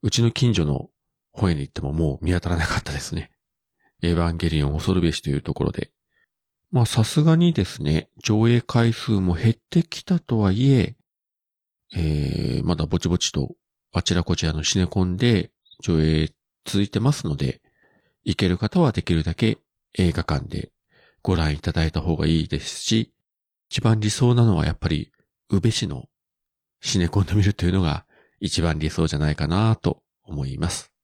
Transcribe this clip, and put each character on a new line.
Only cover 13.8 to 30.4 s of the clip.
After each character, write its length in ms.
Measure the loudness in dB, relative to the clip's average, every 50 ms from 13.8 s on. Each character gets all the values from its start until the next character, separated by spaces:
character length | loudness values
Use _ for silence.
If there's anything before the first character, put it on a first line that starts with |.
| _ _ _
あ 100 | -4 -2
ち 120 | 0 0
ら 80 | 0 0
こ 140 | 0 -2
ち 100 | -2 -2
ら 60 | -4 -2
の 100 | -2 -4
シ 160 | -2 0 0
ネ 80 | 0
コ 180 | 0 0 -2 -2
ン 120 | 0 -2
で 340 | 0 0 2 2 2 0 -4 _ _ _ _ -20 _
上 200 | -2 0 2 2
映 320 | 2 2 2 2 0 -2 _ _ _ _ _ _ _
続 140 | -4 -2 -2 -2
い 60 | 0
て 120 | -2 0
ま 100 | 0 0
す 160 | 0 0 -2
の 80 | -6 -4
で、 260 | -2 -4 -4 -6 -8 _ _ _ _ _ _ _ _ _ _ _ _ _
行 140 | -4 -2
け 120 | 0 2 0
る 100 | 0 0
方 220 | -2 -2 2 2
は 120 | 2 2 2
で 100 | -2 -2
き 100 | 0 0
る 100 | 0 0
だ 100 | -2 -2
け 240 | 0 0 0 0 -2 _ _ _ _ _ _ _ 0
映 140 | 2 2 2
画 100 | 0 -2
館 240 | -2 -2 -4 -4
で 240 | -6 -10 -10 -10 -10 _ _ _ _ _ _ _ _ _ _ _
ご 120 | -2 0
覧 200 | 2 2 0 -2
い 40 | -2
た 140 | -4 -4 -2
だ 120 | 0 -2
い 40 | 0
た 120 | -2 -2 -2
方 140 | -2 -2
が 100 | 0 2
い 160 | 2 2 2 0
い 60 | -2
で 120 | -6 -6
す 180 | -6 -8 -12 -10
し、 320 | -4 -2 0 0 -2 _ _ _ _ _ _ _ _ _ _ _ _ _
一 100 | -10 -2
番 180 | 2 2 2 2
理 120 | 2 -2
想 240 | 0 2 2 4 6
な 100 | 6 6
の 120 | 4 4
は 100 | 2 2
や 60 | 0 -2
っ 60 | -2
ぱ 100 | -2 -2
り 200 | -2 -2 -4 -6 _ _ _ _ _ _ _ _
宇 100 | -2 2
部 120 | 2 2 0
市 160 | 0 -4 -4
の 160 | -6 -8 -12 _ _ _ _ _ _ _ _ _ _ _ _ _ _ _ -8
シ 180 | -2 0 0
ネ 80 | 0 2
コ 140 | 2 0 0
ン 20 |
で 100 | 2 2
見 80 | 2 2
る 120 | 2 2
と 100 | 0 0
い 60 | 0
う 20 | 2
の 100 | 2 0
が 220 | 0 -2 -4 -8 _ _ _ _ _ _ _
一 200 | -8 -6 -2 0 0
番 160 | 0 0 0
理 120 | -2 -4
想 180 | 0 0 0 0
じ 80 | 0
ゃ 20 | 0
な 100 | 0 0
い 40 | 0
か 140 | 0 -2 -2
な 260 | 0 2 2 2 2
と 280 | 2 _ -4 -4 _ _ _ _ _ _
思 240 | -10 -8 -6